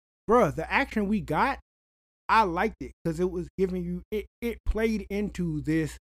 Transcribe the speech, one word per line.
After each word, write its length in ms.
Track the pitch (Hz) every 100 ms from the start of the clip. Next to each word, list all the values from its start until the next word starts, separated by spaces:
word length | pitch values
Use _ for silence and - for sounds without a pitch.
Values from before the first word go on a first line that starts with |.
| _ _ -
Bruh, 240 | 240 175
the 160 | 139 156
action 340 | 202 269 220 196
we 140 | 214
got, 400 | 143 156 254 - - _ _ _ _ _ -
I 140 | 220
liked 340 | 202 170 220 -
it 100 | 123 -
'cause 160 | 170 160
it 100 | 185
was 180 | 180 156 -
giving 280 | 185 185
you, 180 | 175 175 -
it, 160 | 214 - _
it 180 | 233 214 -
played 400 | 214 226 220 -
into 500 | 202 208 - 175 151
this 360 | 135 160 151 -